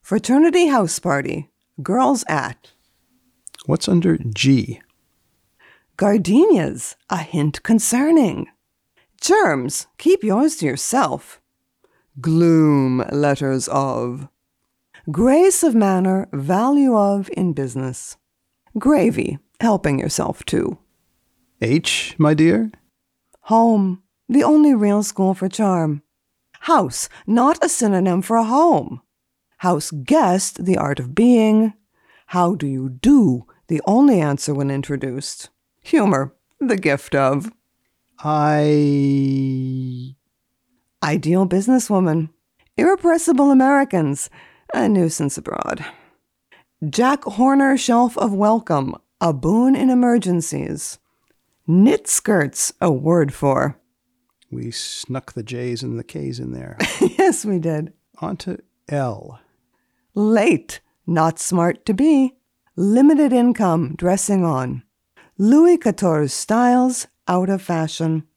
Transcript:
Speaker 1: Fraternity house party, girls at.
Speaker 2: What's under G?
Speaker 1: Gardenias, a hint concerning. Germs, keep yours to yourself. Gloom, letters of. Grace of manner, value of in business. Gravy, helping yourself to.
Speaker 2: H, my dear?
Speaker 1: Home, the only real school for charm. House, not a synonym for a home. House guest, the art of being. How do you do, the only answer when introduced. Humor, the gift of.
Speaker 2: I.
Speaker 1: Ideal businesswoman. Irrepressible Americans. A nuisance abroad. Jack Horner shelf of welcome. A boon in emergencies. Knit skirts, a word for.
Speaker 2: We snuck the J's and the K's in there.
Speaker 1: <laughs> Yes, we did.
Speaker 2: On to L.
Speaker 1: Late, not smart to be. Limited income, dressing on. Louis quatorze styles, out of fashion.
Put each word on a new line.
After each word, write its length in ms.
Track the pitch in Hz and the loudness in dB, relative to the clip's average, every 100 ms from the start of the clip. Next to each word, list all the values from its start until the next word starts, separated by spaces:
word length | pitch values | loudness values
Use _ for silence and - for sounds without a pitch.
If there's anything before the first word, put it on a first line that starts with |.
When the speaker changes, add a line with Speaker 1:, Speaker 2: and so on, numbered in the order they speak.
Speaker 1:
Fraternity 640 | - 214 - 269 330 349 339 | -2 -4 2 4 4 4 2
house 320 | 262 170 - | 2 0 -4
party, 500 | 175 139 - - 143 _ _ - | -2 -2 -2 -8 -10 _ _ -12
girls 440 | 139 220 254 262 - | -4 0 0 0 -2
at. 460 | 156 - - _ _ _ _ _ _ _ _ - - - | -4 -6 -12 _ _ _ _ _ _ _ _ -20 -14 -4
Speaker 2:
What's 200 | - - | -4 0
under 300 | 175 120 80 | 0 0 -2
G? 640 | 117 104 131 135 104 113 _ _ _ _ _ _ _ _ _ _ _ - | -4 -2 2 2 0 -12 _ _ _ _ _ _ _ _ _ _ _ -2
Speaker 1:
Gardenias, 1000 | 202 208 165 226 415 262 143 123 - - - | 0 0 2 4 4 4 0 -6 -14 -16 -8
a 100 | 175 | -8
hint 440 | 156 170 151 - | -4 -2 -2 -4
concerning. 840 | - 226 - 240 302 330 220 - - _ _ _ _ _ _ _ | 0 0 2 -2 2 2 2 -2 -12 _ _ _ _ _ _ _
Germs, 680 | - 415 277 139 123 - - - | 0 2 2 -2 -4 -8 -12 -4
keep 280 | 320 381 214 | 0 0 0
yours 320 | 196 302 - | 0 0 -2
to 80 | 151 | -4
yourself. 760 | 123 - 269 190 127 - - _ _ _ _ _ _ _ 139 | -4 -4 -2 -2 -6 -12 -20 _ _ _ _ _ _ _ -8
Gloom, 840 | 156 160 170 160 156 143 131 127 - | -2 2 4 4 4 2 2 -2 -4
letters 560 | 143 147 139 139 131 - | -2 -2 -2 -2 -4 -4
of. 580 | 139 135 117 123 131 139 _ _ _ _ _ _ - - | -4 -4 -6 -8 -10 -16 _ _ _ _ _ _ -16 -8
Grace 540 | 156 240 294 381 370 | 0 2 4 4 4
of 100 | 330 | 2
manner, 540 | 226 202 185 190 190 - | 2 2 2 0 0 -4
value 640 | 139 139 185 247 285 269 220 | -8 -2 0 2 2 2 2
of 320 | 202 202 190 | 2 0 -4
in 240 | - 175 | -4 -2
business. 640 | 143 135 131 131 123 - - _ _ _ _ _ 214 | -2 -6 -6 -8 -10 -16 -20 _ _ _ _ _ -4
Gravy, 600 | 262 302 233 233 - 143 _ _ | 2 2 2 -2 -6 -10 _ _
helping 380 | 226 196 156 135 | 0 0 0 -2
yourself 440 | - - - - - | -4 -4 -6 -8 -6
to. 320 | - - - _ _ _ _ _ _ _ _ | -4 -4 -8 _ _ _ _ _ _ _ _
Speaker 2:
H, 540 | 117 151 - 131 - - | -2 -2 -2 -6 -8 0
my 160 | 151 | 2
dear? 380 | 151 160 202 226 - _ _ _ _ _ _ | 4 2 2 -2 -10 _ _ _ _ _ _
Speaker 1:
Home, 600 | - 226 233 214 190 185 _ _ - | 0 2 4 2 0 -4 _ _ 0
the 160 | 262 | 0
only 320 | 302 302 302 240 | 4 4 4 4
real 260 | 208 208 | 2 0
school 320 | 208 - 190 | -2 -2 -2
for 160 | 185 185 | 0 -4
charm. 540 | - 208 180 160 147 _ _ _ _ _ - | -2 0 0 -2 -4 _ _ _ _ _ -14
House, 500 | - 311 151 - - - - | 0 2 2 -6 -10 -12 -2
not 320 | 233 262 240 | 2 2 0
a 60 | - | -2
synonym 520 | - 220 185 185 180 | 0 0 2 0 -2
for 160 | 185 226 | 0 0
a 60 | |
home. 580 | 220 269 339 196 - 123 _ _ _ _ _ _ | 2 2 4 2 -2 -14 _ _ _ _ _ _
House 320 | 180 160 - | -2 -2 -4
guest, 760 | 147 127 311 208 185 - - 180 | -12 0 2 4 0 -2 -6 -2
the 120 | 180 | 0
art 220 | 147 139 | -2 -4
of 160 | 123 151 | -4 2
being. 580 | 240 240 220 214 220 - _ _ _ _ _ | 4 6 4 2 2 -4 _ _ _ _ _
How 260 | 180 175 | 0 0
do 140 | 180 143 | 0 -4
you 220 | 135 131 | -6 -8
do, 580 | 127 240 285 190 123 - _ _ | -2 4 4 4 0 -8 _ _
the 140 | 160 - | -4 0
only 340 | 220 285 202 | 4 4 4
answer 320 | 151 139 - | 0 -2 -4
when 160 | 143 139 | -4 -4
introduced. 800 | 139 139 135 135 127 - - - _ _ _ | -4 -6 -6 -6 -8 -12 -16 -20 _ _ _
Humor, 540 | - 320 - 139 135 _ _ _ | -2 0 2 0 -2 _ _ _
the 180 | 262 202 | -4 -2
gift 380 | 151 139 - 143 | 0 -2 -2 0
of. 360 | 135 143 220 _ _ _ _ _ _ _ | 0 -2 -6 _ _ _ _ _ _ _
Speaker 2:
I. 2000 | 151 151 151 151 151 151 147 143 139 139 135 135 135 131 131 131 127 127 131 135 _ _ _ _ _ _ _ _ | -4 0 2 2 2 2 2 2 2 0 0 0 -2 -4 -6 -6 -8 -10 -14 -20 _ _ _ _ _ _ _ _
Speaker 1:
Ideal 440 | 147 151 151 180 185 | -4 -2 0 0 2
businesswoman. 840 | 180 196 254 - 196 180 160 160 _ _ _ _ - | 0 2 0 2 0 0 -2 -4 _ _ _ _ -2
Irrepressible 720 | 302 381 339 330 330 262 285 | 0 2 2 0 2 2 4
Americans. 800 | 269 262 277 277 185 151 143 - - - _ - - | 6 4 2 0 -2 -2 -4 -10 -16 -20 _ -8 -2
A 120 | 226 | 0
nuisance 520 | 196 165 156 147 - | 2 0 -2 -6 -6
abroad. 440 | - 50 50 - - - _ _ _ _ _ _ _ _ 151 | -10 -8 -6 -8 -12 -18 _ _ _ _ _ _ _ _ -6
Jack 360 | 202 247 285 | 0 0 0
Horner 540 | - 202 262 277 277 277 | -6 0 2 4 2 2
shelf 380 | - 233 247 - | 2 2 2 0
of 120 | 226 | -4
welcome. 640 | 196 208 226 - 151 135 - _ _ | 0 2 0 0 -4 -4 -10 _ _
A 140 | 170 | -2
boon 420 | 139 143 220 254 269 | -2 0 2 2 2
in 140 | 262 | 2
emergencies. 1120 | 247 247 240 185 175 165 143 151 151 - - _ _ _ _ _ _ - | 2 2 2 0 -2 -4 -8 -8 -10 -12 -16 _ _ _ _ _ _ 0
Knit 360 | 175 226 427 - | 4 4 2 -2
skirts, 680 | - - 202 143 - - - | -4 0 0 -2 -4 -8 -2
a 100 | 180 | -2
word 400 | 131 151 175 139 | 0 0 0 0
for. 480 | - 143 131 135 - _ _ _ _ _ _ _ | -2 -2 0 -2 -6 _ _ _ _ _ _ _
Speaker 2:
We 220 | 123 117 | -12 -12
snuck 640 | - - - - 127 - | -12 -12 -12 -10 -12 -10
the 100 | - | -14
J's 400 | 110 123 123 120 | -10 -10 -8 -8
and 160 | 127 117 | -8 -10
the 40 | |
K's 360 | - 156 139 123 | -10 -10 -10 -10
in 120 | 127 | -10
there. 280 | 127 123 - - - | -12 -14 -8 -8 -2
Speaker 1:
<laughs> 0 | |
Yes, 460 | 359 - 381 - 208 | -2 2 0 0 -4
we 140 | 185 | -4
did. 340 | 165 151 160 _ _ _ | -2 -4 -8 _ _ _
Speaker 2:
On 180 | 165 180 | -10 -10
to 200 | - - _ _ - | -10 -12 _ _ -8
L. 520 | 143 127 104 - 113 _ _ _ _ _ _ _ - | -6 -6 -8 -16 -20 _ _ _ _ _ _ _ -2
Speaker 1:
Late, 640 | 214 220 226 160 - - _ _ - | 2 2 2 0 -4 -20 _ _ -4
not 320 | 165 160 160 | 0 0 -2
smart 480 | - 175 170 - - | -4 0 0 -2 -4
to 80 | |
be. 400 | 190 302 285 262 _ _ _ _ - | 0 2 4 2 _ _ _ _ -4
Limited 560 | 196 233 285 302 285 | 2 6 6 6 4
income, 600 | 247 240 233 190 165 135 151 | 2 2 2 0 0 -2 -4
dressing 480 | 180 190 - 196 | -2 0 0 0
on. 380 | 165 131 127 131 _ _ _ _ _ - | 0 -2 -4 -10 _ _ _ _ _ -2
Louis 400 | 208 285 339 339 | 2 6 6 4
quatorze 540 | 233 - 185 151 143 | 0 -2 0 0 -2
styles, 720 | - - 226 247 247 254 247 - _ - | -6 -4 0 2 2 0 -4 -12 _ -4
out 240 | 180 185 | -2 -2
of 100 | 196 | -4
fashion. 600 | 185 165 160 - 160 160 156 | -4 -4 -4 -4 -4 -4 -8